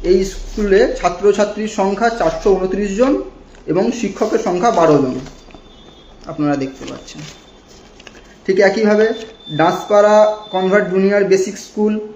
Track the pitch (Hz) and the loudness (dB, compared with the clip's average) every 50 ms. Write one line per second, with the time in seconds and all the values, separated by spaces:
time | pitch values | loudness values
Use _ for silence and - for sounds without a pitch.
0 | - 175 185 196 190 196 - - - - - 220 208 202 190 202 247 339 - - | 2 2 2 2 2 -2 -6 -12 -14 -10 -6 -4 0 2 4 4 4 2 0 -2
1 | - 180 175 - 196 208 202 208 208 208 - 208 214 208 - - 190 196 202 196 | -2 -2 -2 2 2 2 4 4 0 -2 -2 -6 -8 -6 -4 -2 -2 -2 0 0
2 | 233 233 226 - 175 160 - - - 214 190 185 185 190 - 196 208 196 196 202 | 0 -2 0 0 -2 -2 -2 0 0 0 2 2 0 -4 -4 -4 -4 -4 0 0
3 | 247 277 302 - - - - - - - - - - - 156 180 208 233 254 - | 0 0 0 -2 -4 -10 -14 -20 -20 -20 -20 -20 -8 -4 -2 0 0 -2 -2 -4
4 | - 196 - - 226 214 - 208 - 202 175 180 180 240 196 170 170 160 151 139 | -6 -6 -4 -4 -4 -2 -2 -2 -2 -2 -2 0 0 0 2 2 4 4 4 2
5 | 131 127 - - - - - - - - - - - - - - - - - - | 2 0 -4 -6 -10 -12 -20 -20 -20 -20 -20 -20 -20 -20 -20 -20 -20 -20 -20 -20
6 | - - - - - - 127 139 151 147 143 139 135 135 135 - 135 135 135 - | -20 -20 -20 -20 -16 -14 -8 -4 -2 -2 -2 -2 -4 -6 -8 -14 -16 -14 -16 -16
7 | - - - 151 151 151 - - - - - - - - - - - - - - | -18 -20 -18 -18 -18 -18 -20 -20 -20 -20 -20 -20 -20 -20 -20 -20 -20 -20 -20 -20
8 | - - - - - - - - - - 190 196 202 196 196 226 220 208 208 208 | -20 -20 -20 -20 -20 -20 -20 -14 -4 -2 2 2 4 2 2 2 2 2 4 2
9 | 220 226 262 - - - - - - - 156 147 156 175 185 - - - 208 208 | 2 0 0 -6 -10 -16 -18 -20 -18 -10 -2 0 0 0 0 -2 -4 2 4 4
10 | 208 208 214 214 214 214 214 - - - - 185 185 185 185 208 190 175 185 190 | 6 6 6 6 4 4 2 -4 -10 -6 -4 -2 0 2 2 2 0 0 0 0
11 | 190 196 202 202 196 180 190 190 190 214 202 - - - - 214 208 214 214 214 | 2 2 2 2 2 2 2 2 0 -4 -6 -12 -16 -12 -4 -2 0 0 0 -2
12 | - - - | -6 -10 -16